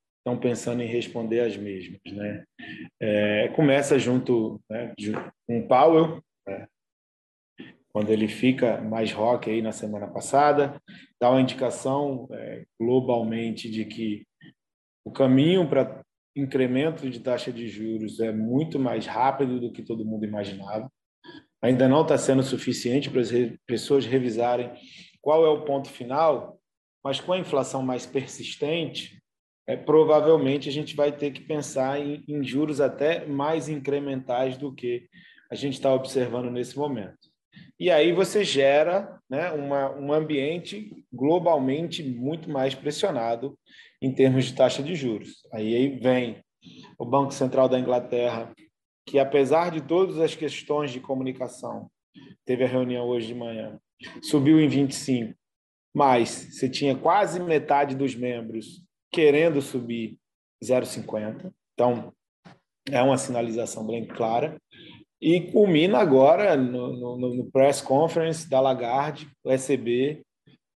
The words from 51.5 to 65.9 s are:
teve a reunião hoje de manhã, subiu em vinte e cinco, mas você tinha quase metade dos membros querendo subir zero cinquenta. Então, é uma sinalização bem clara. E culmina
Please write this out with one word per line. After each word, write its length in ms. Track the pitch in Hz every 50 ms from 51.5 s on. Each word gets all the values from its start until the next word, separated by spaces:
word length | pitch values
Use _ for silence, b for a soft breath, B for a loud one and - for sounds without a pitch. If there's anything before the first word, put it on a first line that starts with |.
| - - - 117 110 107 110 - _ _ _ _ B B B B B _ _
teve 200 | - 127 123 127
a 40 | 123
reunião 380 | 127 127 127 123 123 123 120
hoje 220 | 120 123 120 110 110
de 60 | 120
manhã, 440 | 123 117 117 113 110 110 107 110 - _ _ _ B B B B B
subiu 400 | - - - 147 135 151 160 156
em 80 | 156 139
vinte 220 | 123 139 143 131
e 60 | -
cinco, 380 | - - - 127 123 113 107 - - _ _ _ _ _ _ _ _ _ _ -
mas 340 | 147 143 135 127 120 117 113
você 400 | - - - - - - 135 127
tinha 260 | 127 - 143 139 127
quase 460 | 131 - 160 180 208 202 165 165 180
metade 560 | 180 170 160 143 - - 143 143 147 135 135
dos 180 | 131 139 131 -
membros 720 | 120 123 123 120 117 113 110 113 113 107 - - - - _ _ _ _ _
querendo 520 | - 175 156 147 139 147 165 170 151 139 131
subir 560 | - - 127 117 117 117 117 113 107 - - _ _ _ _ _ _ _ _ 110
zero 220 | 110 127 127 131
cinquenta. 640 | - - 120 107 - - 107 107 107 110 - - 185 - _ _ _ _
Então, 400 | - 120 123 123 110 156 - - _ _ _ _ _ _ - - _ _ _ _ _ _ -
é 140 | 139 123 123
uma 140 | 139 131
sinalização 680 | 123 - - 123 120 120 117 110 117 113 - - 110 110
bem 200 | 107 117 117 110
clara. 540 | - - - 117 110 113 120 139 160 - - - B B B B B B B B _ _ _
E 300 | - 156 170 180 165 -
culmina 480 | - 220 208 190 165 147 165 190